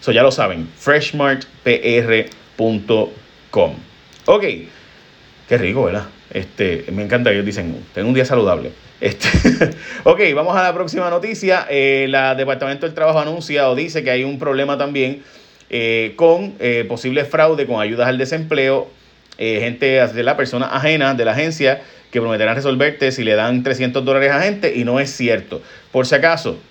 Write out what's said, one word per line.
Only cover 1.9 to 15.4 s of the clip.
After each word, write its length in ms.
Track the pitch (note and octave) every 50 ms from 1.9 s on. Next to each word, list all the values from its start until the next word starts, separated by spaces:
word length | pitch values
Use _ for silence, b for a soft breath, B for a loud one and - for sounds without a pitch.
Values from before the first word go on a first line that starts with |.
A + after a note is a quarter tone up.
| A#2 A#2
R 280 | A#2 A2+ A2+ A2 A2 - - - - - -
punto 560 | - A2+ A2+ A2+ G#2 G2 - A#2 A2 G#2 - - - - - - - - -
com. 240 | - - F2 D#2+ - - - - - - - - - - -
Ok. 180 | - F3 G#3+ G3+ E3+ G2 E2 E2 B B B B B B B B B B - - - - - - -
Qué 100 | A#2+ A#2+
rico, 260 | G#2+ F2+ G#2 C3 B2+
¿verdad? 200 | F2+ F2+ G#2 G2 - - - - - -
Este, 540 | G2 F#2 F2 - - G2+ F#2 E2+ - C#2 -
me 120 | F#2 G2 G#2
encanta 280 | G2+ A#2+ B2 A#2+ A#2
que 40 | G2+
ellos 120 | G2+ G2+
dicen, 380 | G#2 G2+ G#2 F2+ E2+ D#2+ - - - -
"Ten 120 | F2+ G2
un 80 | A#2 B2+
día 100 | C3 B2+
saludable". 460 | B2+ C#3 B2 G#2+ F#2+ F2 D#2+ B1+ B1+ - - - - - -
Este, 280 | - G2+ G2+ - - -
<laughs> 420 | - - - - B3 - E3+ D#3 - B B B B B B
ok, 160 | - E3+ F3+ G#3 F3 C#3+
vamos 220 | C#3+ D#3 F3 F3+
a 60 | G3 F#3
la 100 | F3+ F3
próxima 380 | F3 F#3 E3+ - - F3+ F3
noticia. 560 | E3+ F3 E3+ F3+ F#3+ F#3 - F#3 F#3 F#3 - -
Eh, 380 | C#3+ C#3 C3+ C#3 C3+ C3+ C3+ C3
la 260 | C3+ C3+ C3+ C3+ C3
Departamento 520 | B2+ C3+ C3 C3+ B2+ C#3+ C3+ C#3 C#3+ -
del 80 | E3 D#3
Trabajo 240 | D#3+ D#3 D#3 D#3 D#3
anuncia 500 | D3 D3+ D#3+ E3+ D#3+ - D3 C#3+ C#3+ C3
o 60 | B2+
dice 280 | C3 D#3+ E3 D#3 D#3+ D3
que 80 | -
hay 140 | B2 B2+ C3
un 140 | C3+ C#3+ C3
problema 400 | C3+ C#3+ C#3 C3+ C#3 C#3 D3 C3+
también, 440 | C#3+ C#3+ C#3+ C#3 C3 B2+ C#3 C#3+ B B B B